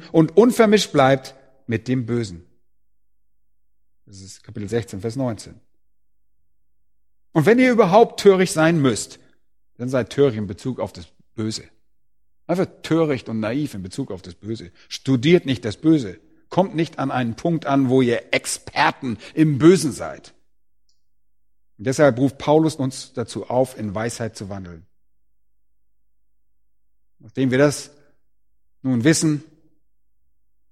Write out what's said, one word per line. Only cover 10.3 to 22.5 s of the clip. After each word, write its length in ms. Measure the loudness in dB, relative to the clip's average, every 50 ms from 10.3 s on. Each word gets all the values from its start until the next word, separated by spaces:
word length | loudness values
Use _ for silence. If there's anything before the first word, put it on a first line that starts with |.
| 2 0
in 100 | -6 -8
Bezug 320 | -8 -8 -8 -8 -8 -6
auf 140 | -8 -10 -10
das 140 | -14 -20 -20 _ _ _ _ _
Böse.“ 280 | -8 -6 -6 -6 -8 -12 -18 _ _ _ _ _ _ _ _ _ _ _ _ _ _ _ -4
Einfach 200 | -2 -2 -2 -4 -6 -10
töricht 480 | -6 -2 0 0 0 0 -2 -4 -6 -8
und 100 | -8 -6
naiv 360 | -4 -4 -4 -4 -6 -6 -8
in 80 | -10 -12
Bezug 260 | -12 -10 -10 -10 -10
auf 140 | -12 -14 -14
das 100 | -18 -20
Böse. 380 | _ -12 -12 -12 -12 -14 -18 -20 _ _ -16
Studiert 580 | -16 -8 -2 0 0 2 4 4 4 4 2
nicht 180 | 0 -4 -4 -4
das 140 | -8 -6 -2
Böse. 420 | 2 2 2 2 0 -4 -10 -16 _ _ _ _ _ -6
Kommt 240 | -2 -2 -2 0 -2
nicht 240 | -4 -6 -4 -6 -6
an 140 | -6 -4
einen 240 | -4 -4 -4 -4 -6
Punkt 320 | -4 -4 -2 -2 -2 -2 -2
an, 220 | 0 0 2 2
wo 120 | 2 2
ihr 320 | 2 2 0 -2 -4 -4 -6
Experten 840 | -4 -4 -6 -10 -10 -12 -8 -2 0 0 0 0 -2 -6 -8 -8 -10 -12 -6 0
im 240 | 2 2 2 4 6
Bösen 320 | 6 6 6 6 4 -2
seid. 420 | -6 -6 -10 -12 -12 -14 -18 -20 -20 _ _ _ _ _ _ _ _ _ _ _ _ _ _ _ _ _ _ _ _ _ _ _ _ _ _ _ _ -8
Und 80 | -4
deshalb 320 | -2 2 4 4 4 4 4
ruft 220 | 0 0 0 -2
Paulus 360 | 0 2